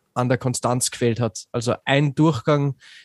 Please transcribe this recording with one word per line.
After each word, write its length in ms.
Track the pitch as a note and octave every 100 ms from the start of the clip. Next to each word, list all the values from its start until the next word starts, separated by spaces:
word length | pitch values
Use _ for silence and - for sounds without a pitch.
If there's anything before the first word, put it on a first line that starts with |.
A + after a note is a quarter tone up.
| _
an 160 | - B2
der 80 | B2+
Konstanz 520 | C3 A#2+ A#2+ B2+ -
gefehlt 300 | - A#2+ A2
hat. 260 | A#2 - -
Also 240 | A#2+ A#2 - -
ein 300 | C#3 D3 C#3
Durchgang, 600 | D#3 D#3 - D3 C#3+ C3 - -